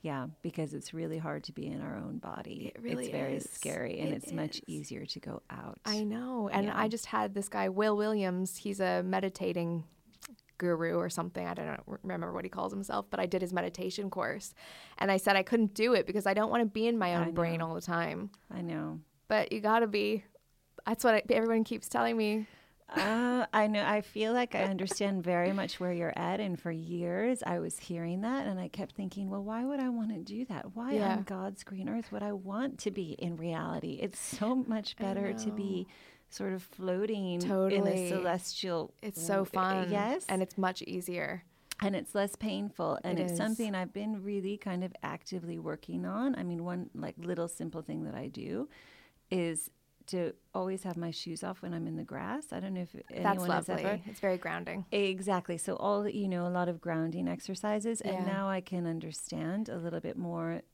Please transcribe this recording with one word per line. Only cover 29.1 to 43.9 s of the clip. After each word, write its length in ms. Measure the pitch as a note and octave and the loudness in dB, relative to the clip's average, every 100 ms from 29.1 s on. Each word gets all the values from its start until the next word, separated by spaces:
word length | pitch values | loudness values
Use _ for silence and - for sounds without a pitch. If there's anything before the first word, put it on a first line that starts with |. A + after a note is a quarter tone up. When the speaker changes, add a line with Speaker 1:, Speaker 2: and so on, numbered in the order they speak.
| G3+ G3 | -4 -4
Speaker 1:
Well, 120 | G3 | -4
why 220 | G3+ A3+ | -4 -2
would 160 | B3+ C#4+ | -2 0
I 80 | B3+ | 0
wanna 320 | A#3 G#3+ G#3 | 0 -2 -2
do 240 | F#3+ G#3 B3+ | -4 -6 -4
that? 300 | F3 - F#3+ | -4 -6 -6
Why 200 | A#3 G#3+ | 0 2
Speaker 2:
Yeah. 200 | G3+ G#3+ | 4 2
Speaker 1:
on 80 | |
God's 400 | G3 F#3+ F#3+ G3 | -2 -4 -4 -8
green 240 | - F#3+ F#3+ | -10 -6 -4
earth 240 | A3+ A3 | -4 -4
would 100 | G#3 | -4
I 120 | G3+ | -4
want 460 | G3+ F#3 G3+ C4+ C4+ | -4 -4 -2 -4 -2
to 120 | G#3+ | -4
be 220 | G3+ E3 | -4 -6
in 240 | - E3+ E3 | -4 -4 -4
reality? 600 | E3+ D#3+ E3 D#3+ E3 - | -4 -2 -2 -4 -4 -4
It's 180 | G3 - | -6 -6
so 360 | - - G#3+ B3+ B3 | -8 -2 0 0 0
much 280 | A3 G#3 - | -2 -4 -4
Speaker 2:
I 40 | |
Speaker 1:
better 280 | G3 F#3+ G3+ | -2 0 -2
to 160 | A3 A3 | -2 -4
Speaker 2:
know. 80 | G#3 | -2
Speaker 1:
be 320 | G3+ F#3 F#3 - - - _ | -2 -2 -4 -10 -20 -20 _
sort 220 | - G3 | -6 -4
of 120 | F#3+ | -4
floating 680 | F3+ - F#3 F3+ G#3+ G#3+ F#3 | -6 -6 0 2 2 0 0
in 80 | F3 | 0
Speaker 2:
Totally. 680 | F3 F#3+ F#3+ G3 F#3 F#3 F3+ | 2 4 6 6 4 4 2
Speaker 1:
a 20 | |
celestial 840 | F3+ F3+ F3+ - - F#3+ E3+ - - | 0 2 0 -2 -4 0 0 -2 -6
Speaker 2:
It's 200 | G#3+ F#3+ | -8 -6
so 240 | E3 G3 F#3+ | 2 2 2
Speaker 1:
w-, 0 | |
Speaker 2:
fun. 440 | F#3+ F#3 F#3+ F3+ | 2 2 2 2
Speaker 1:
yes? 340 | G3+ G#3 D#4 - | 2 2 0 0
Speaker 2:
And 140 | F#3+ | 0
it's 160 | F#3 - | 0 2
much 240 | F#3 F#3 | 0 0
easier. 640 | - F#3 F3+ F3 D3 F3 - _ _ - | -6 -6 -4 -4 -4 -6 -10 _ _ -2
Speaker 1:
And 140 | G3 G3 | 0 0
it's 180 | - | 0
less 220 | G#3 G3 - | 0 0 0
painful. 640 | A3 G3 G#3 - E3 - F3+ | -2 0 -2 -2 0 0 0
And 120 | F3 | 0
Speaker 2:
It 40 | |
Speaker 1:
it's 80 | F3+ | 0
Speaker 2:
is. 40 | E3+ | 0
Speaker 1:
something 360 | G#3+ A3 A3 | 0 0 0
I've 200 | G3 F#3 | 0 -2